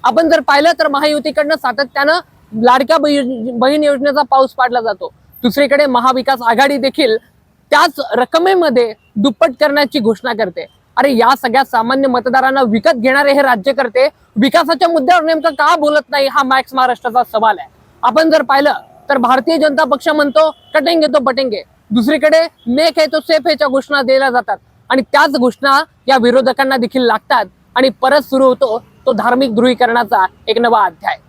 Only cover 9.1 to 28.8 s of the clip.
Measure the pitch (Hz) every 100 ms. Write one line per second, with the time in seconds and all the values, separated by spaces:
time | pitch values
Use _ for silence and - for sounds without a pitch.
9.1 | - 262 220 330 247 294 285 285 302 220
10.1 | 214 254 220 208 175 156 _ _ - 269
11.1 | 240 233 262 254 240 262 240 226 269 269
12.1 | 247 240 262 262 269 254 214 311 269 240
13.1 | 269 285 277 269 240 226 262 254 247 277
14.1 | _ _ - 254 311 294 330 339 330 262
15.1 | 359 311 330 320 285 302 339 294 302 -
16.1 | 285 269 254 262 262 247 262 254 247 247
17.1 | 240 240 220 220 - - _ _ _ 240
18.1 | 247 320 311 254 277 285 269 - - -
19.1 | 277 233 262 254 320 302 277 302 277 -
20.1 | 302 285 311 311 - _ 311 294 330 302
21.1 | 294 262 247 262 208 - _ _ 214 226
22.1 | 311 302 320 330 _ 233 247 330 320 311
23.1 | 311 - 311 285 294 294 269 - 285 254
24.1 | 262 269 247 240 196 _ _ _ 262 233
25.1 | 285 302 269 247 - 277 277 320 _ -
26.1 | 262 233 247 262 254 269 269 233 262 240
27.1 | 214 _ 262 196 _ _ - 262 - 262
28.1 | 285 - 262 262 254 254 220